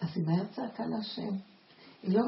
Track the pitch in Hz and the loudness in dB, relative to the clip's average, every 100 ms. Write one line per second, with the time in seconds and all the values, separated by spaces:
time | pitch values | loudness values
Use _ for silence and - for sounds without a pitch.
0 | 160 180 160 170 208 - 233 - 233 220 | -4 -2 2 2 0 -4 -6 -4 -4 -2
1 | 214 - 214 196 - - _ - - - | -4 -6 -4 -4 -6 -20 _ -20 -20 -8
2 | 190 202 | 2 4